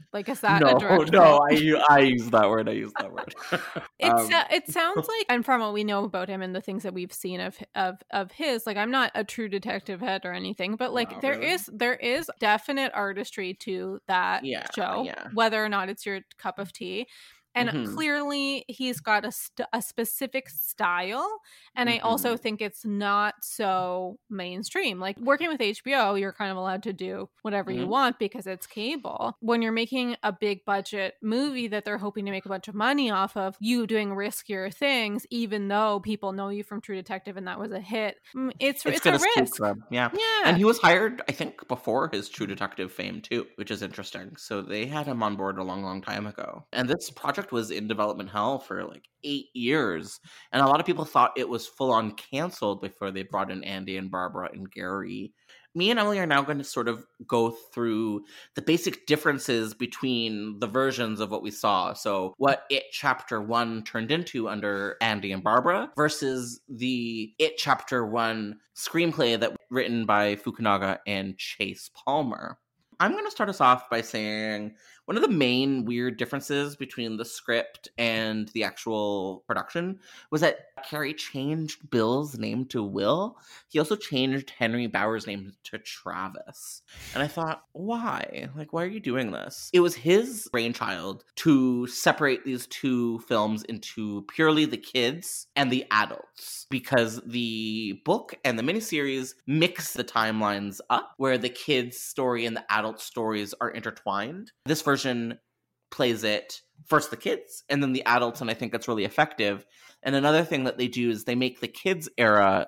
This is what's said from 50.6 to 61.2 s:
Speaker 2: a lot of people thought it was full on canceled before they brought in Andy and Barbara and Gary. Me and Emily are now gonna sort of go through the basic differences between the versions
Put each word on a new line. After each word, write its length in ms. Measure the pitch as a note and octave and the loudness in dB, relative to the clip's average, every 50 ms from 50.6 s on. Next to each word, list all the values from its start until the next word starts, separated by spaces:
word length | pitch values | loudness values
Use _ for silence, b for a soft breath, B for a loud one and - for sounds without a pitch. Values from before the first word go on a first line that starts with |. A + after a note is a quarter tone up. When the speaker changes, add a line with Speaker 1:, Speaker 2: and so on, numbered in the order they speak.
| C#3 | 6
Speaker 2:
a 40 | |
lot 120 | C3+ C#3 D3+ | 6 6 4
of 60 | E3+ | 4
people 180 | F#3 F3 D#3 D#3 | 0 0 -2 -2
thought 280 | D3+ - C#3 A#2+ A#2+ - | 0 4 4 4 4 2
it 120 | C3 B2+ - | -2 -4 -2
was 180 | B2 A2+ - | -4 -6 -6
full 260 | - - - C3+ C3 A#2+ | -8 -6 -2 2 4 4
on 200 | A2 A2+ G#2+ G#2 | 4 2 0 -6
canceled 680 | - - - - C3+ D#3+ F3+ E3+ - - G#2 G2 F#2+ | -10 -14 -6 -4 -4 -4 -4 -4 -2 -2 -2 -2 -2
before 300 | - G2 - _ G2+ G2 | -6 -12 -10 _ -8 -6
they 120 | F#2 F#2+ F#2+ | -6 -6 -8
brought 260 | - - G2 G2 G2 | -4 -2 -2 -2 -2
in 120 | G2 F#2+ - | -4 -8 -8
Andy 320 | - G2+ F#2+ F#2+ F#2+ F#2+ | -8 -8 -8 -6 -6 -6
and 140 | F#2+ F#2+ F#2 | -6 -6 -6
Barbara 400 | F#2 F#2 F2+ F2+ - F#2+ F2+ - - | -4 -4 -4 -4 -6 -6 -8 -8 -8
and 180 | - F#2+ F#2+ | -10 -14 -14
Gary. 600 | - G2+ F#2 F2+ F#2+ G2 F#2+ F#2+ G2 G#2 - A3 b b b b b b b b b | -12 -10 -8 -6 -4 -6 -6 -6 -8 -8 -10 -12 b b b b b b b b b
Me 160 | E3+ F3+ G#3 | 0 2 2
and 80 | A#3+ A#3 | 2 2
Emily 200 | G#3 G#3 G#3 G3 | 2 0 0 0
are 80 | F#3 | 2
now 160 | D#3+ D3 C#3 C#3 | 4 4 2 4
gonna 200 | C#3+ D3+ C#3 C3+ | 2 -2 -4 -4
sort 220 | - - C3+ A#2+ A#2+ | -4 -4 -2 -2 -2
of 160 | A#2 A2+ - _ _ _ A#2 | -2 -4 -8 _ _ _ -6
go 240 | _ C3 A#2+ A#2 A2+ | _ 2 2 2 2
through 760 | A#2 - - - - A#2+ A#2+ A#2 A2 G#2+ A2+ A2 G#2 G2+ G#2 B B B B B B | 0 -6 -16 -12 -6 -4 -2 0 0 0 0 -2 -2 -4 -8 B B B B B B
the 60 | - - | -6 2
basic 440 | - D#3+ E3+ - F#3 - - _ | 2 2 4 2 -2 -4 -6 _
differences 680 | - D3 D3 - E3+ C#3+ C3+ - - B2+ A#2 A2 A2 A2 | 0 0 2 4 2 0 0 0 0 0 0 0 -2 -4
between 840 | - B2 A#2+ - - - C3 B2+ A#2 A#2 A2+ A2 G#2 G#2 G#2+ G#2+ G2+ | -4 -6 -6 -4 -4 -2 -2 0 0 -2 -2 -4 -6 -6 -8 -6 -6
the 60 | A#2+ | -6
versions 520 | A2 G2+ C3 C3+ C3+ B2+ A#2+ A#2+ A2 A2 G2+ | -2 0 0 2 2 0 0 -2 -2 -2 -2